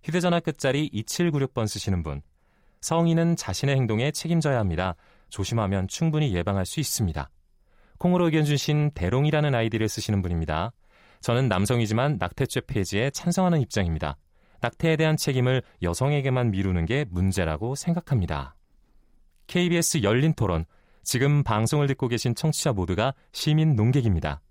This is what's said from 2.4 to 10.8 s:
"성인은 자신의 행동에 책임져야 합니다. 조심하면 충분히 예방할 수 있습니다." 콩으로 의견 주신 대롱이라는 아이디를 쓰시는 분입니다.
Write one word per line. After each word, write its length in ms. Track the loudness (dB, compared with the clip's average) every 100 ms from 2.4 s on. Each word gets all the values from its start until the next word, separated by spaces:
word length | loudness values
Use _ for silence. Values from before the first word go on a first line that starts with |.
| _ _ _ _
"성인은 540 | -2 2 2 2 2 0
자신의 400 | -4 -2 0 0
행동에 360 | 0 0 0
책임져야 460 | -4 -2 0 2 0
합니다. 380 | 0 0 -2 -4 _ _ _
조심하면 580 | -8 -4 -2 0 -2 -4
충분히 460 | -2 -2 0 0
예방할 320 | 0 0 -2 -2
수 140 | -4
있습니다." 500 | -4 -2 -2 -2 -8 _ _ _ _ _ _ -4
콩으로 260 | 0 2 4
의견 180 | 2
주신 460 | 2 0 0 0 0 0
대롱이라는 580 | -2 2 2 2 2
아이디를 340 | 0 0 0 -2
쓰시는 360 | -2 -2 0
분입니다. 500 | 0 -2 -2 -2 -4 -8